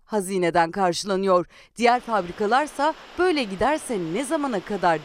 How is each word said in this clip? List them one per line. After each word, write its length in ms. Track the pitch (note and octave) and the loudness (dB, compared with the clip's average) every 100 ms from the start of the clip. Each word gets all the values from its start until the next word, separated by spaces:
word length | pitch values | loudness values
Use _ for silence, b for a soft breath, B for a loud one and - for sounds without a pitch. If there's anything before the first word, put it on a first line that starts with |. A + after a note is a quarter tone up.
hazineden 640 | - G#3+ F#3 G3 F3 E3+ E3 | -2 -4 -2 0 2 2 2
karşılanıyor. 760 | G3 F#3 E3 G#3 F#3+ G3 F3+ E3 b b - | 2 0 0 -2 0 2 2 2 b b 0
Diğer 240 | A#3 A#3+ | 2 2
fabrikalarsa 920 | A#3+ G#3+ F3 F3 G#3 B3 D4+ - D4 D4+ - - | 0 -2 -2 -4 0 2 0 -2 -2 -2 -8 0
böyle 260 | F4+ D4+ | 0 0
giderse 540 | A3 F#3 A3 D4+ - G#3+ D#3+ | -2 -2 0 0 -2 -4 -2
ne 100 | F#3+ | -4
zamana 360 | C4+ D#4 C#4+ G3+ | -2 -2 -2 -4
kadar 380 | - G3+ F3 D#3+ | -4 0 2 0